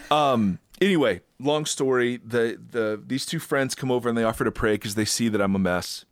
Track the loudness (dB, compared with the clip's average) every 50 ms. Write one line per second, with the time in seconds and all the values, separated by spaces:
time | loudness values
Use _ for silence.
0 | -4 0 2 2 4 4 4 2 2 2 0 -2 _ _ -4 0 2 2 4 4
1 | 2 2 0 -2 -6 _ _ -6 -2 0 0 0 -2 -4 -4 -2 0 2 2 2
2 | 2 0 -2 -4 -6 -4 0 0 0 0 -2 -6 -10 -8 -4 -2 -2 -2 -2 -4
3 | -6 -6 -6 -6 -4 -6 -6 -8 -4 -2 0 0 0 0 -2 -4 -2 0 0 0
4 | 2 0 0 2 2 0 0 0 0 -2 0 0 2 2 2 0 -2 -2 -2 0
5 | 0 0 0 0 0 0 2 2 2 2 2 2 2 2 0 0 -2 -6 -10 -12
6 | -14 _